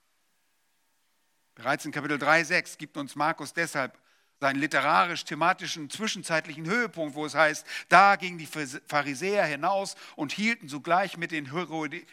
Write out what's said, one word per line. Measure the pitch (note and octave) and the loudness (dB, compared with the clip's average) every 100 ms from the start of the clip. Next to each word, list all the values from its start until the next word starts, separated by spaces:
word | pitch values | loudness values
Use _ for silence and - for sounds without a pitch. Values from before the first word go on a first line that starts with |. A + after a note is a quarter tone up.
| _ _ _ _ _ _ _ _ _ _ _ _ _ _ _ - | _ _ _ _ _ _ _ _ _ _ _ _ _ _ _ -8
Bereits | A#2 D3 D#3 | -2 -2 -4
in | |
Kapitel | C#3+ C#3+ D3 | -6 -2 0
drei, | C#3 D#3+ | 4 4
sechs | D3+ F3 - - | 4 0 -2 -8
gibt | D#3 C#3+ | -12 -10
uns | C#3 C#3+ | -10 -2
Markus | D3+ D#3+ D3 | -2 -2 -4
deshalb | - E3 D3+ B2+ - _ _ _ _ | -2 -2 -2 -4 -6 _ _ _ _
seinen | C#3 C3+ | 0 0
literarisch-thematischen | D3 D3+ C#3 F3 F3+ D#3+ - D3+ E3 F#3 E3 E3+ C#3+ | 0 2 4 4 4 0 -6 0 2 2 -4 -8 -8
zwischenzeitlichen | - G#3+ G3+ - D#3+ D#3+ D3+ D#3+ | -6 -6 -6 -2 -2 -2 -6 -2
Höhepunkt, | A3+ A3+ E3+ D3+ C#3 | 0 -2 -4 -6 -6
wo | D3+ | -2
es | |
heißt, | C#3+ D#3 D3+ - - - | 2 4 2 -6 -12 6
da | F3 G3+ G3 | 8 8 6
gingen | F#3 F3 | 0 -8
die | D3+ | -8
Pharisäer | D#3 C#3+ C#3 - D3 C#3+ C3 F3+ G3+ E3 | -8 -6 -8 -4 -2 0 -2 0 0 0
hinaus | C#3+ E3+ G3 F#3+ - - - | 0 -2 -2 -4 -8 -14 -8
und | D3 | -6
hielten | - G#3+ A#3 D3+ | -2 0 -2 -6
sogleich | C#3+ C3 E3+ F#3+ - | -8 0 2 2 -4
mit | E3 | -6
den | D#3+ C#3+ | -6 -4
Herodi-, | D3+ E3 D#3+ D3+ E3 - | -4 -4 -4 -6 -8 -14